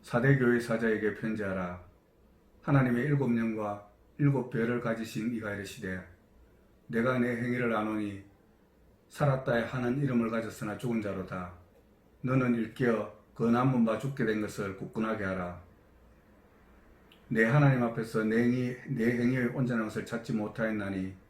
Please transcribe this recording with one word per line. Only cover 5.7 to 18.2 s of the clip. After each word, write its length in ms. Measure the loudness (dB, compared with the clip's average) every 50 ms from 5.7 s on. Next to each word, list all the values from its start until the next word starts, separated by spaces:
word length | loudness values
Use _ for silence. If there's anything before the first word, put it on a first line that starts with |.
| -12 -10 -8 -6 -6 -8 -10 -14 -20 -20 _ _ _ -20 -20 _ _ -20 _ _ _ _ _ _
내가 300 | -2 0 0 2 2 2
내 180 | 0 0 0 -2
행위를 380 | -2 -2 -2 0 0 0 0
아노니, 480 | 0 -2 -2 -2 -4 -4 -6 -8 -10 -14 -18 -20 _ _ _ _ _ _ _ _ _ _ _ _ _ _ _
살았다에 540 | -4 0 2 2 2 2 0 0 0 0 0
하는 360 | -2 -4 -2 0 0 0 2
이름을 280 | 0 2 2 2 2 2
가졌으나 480 | 0 -2 -4 -4 -8 -6 -6 -6 -6 -4
죽은 240 | -4 -2 -2 -2
자로다. 520 | -2 -2 -4 -4 -6 -6 -8 -8 -8 -10 -12 -16 -20 _ _ -20 _ _ -20 _ _ _ _ _
너는 320 | -2 0 2 2 4 2 2
일깨어 600 | 0 0 -4 -2 0 2 2 2 2 0 -6 -10 -18 -20 _ -6
그 100 | -2 2 2
남은 340 | 4 4 4 4 4 4 4
바 140 | 2 2 0
죽게 280 | -2 -6 -4 -2 0
된 160 | 0 0 0
것을 360 | -2 -4 -4 -6 -6 -6 -6 -8
굳건하게 460 | -10 -10 -4 -4 -2 -2 -2 -2 -2
하라. 360 | -4 -2 -4 -4 -6 -8 -12 -16 -20 -20 -20 -20 _ -20 -20 -20 -20 -20 -20 -20 _ -20 -20 -20 -20 _ -20 -20 -20 -20 -20 -20 -20 -20 -20 -20 -20 -20 -20 -8 -4
내 180 | 2 4 4
하나님 360 | 6 6 6 6 6 6 4 2
앞에서 400 | 0 0 -4 -6 -4 -2 0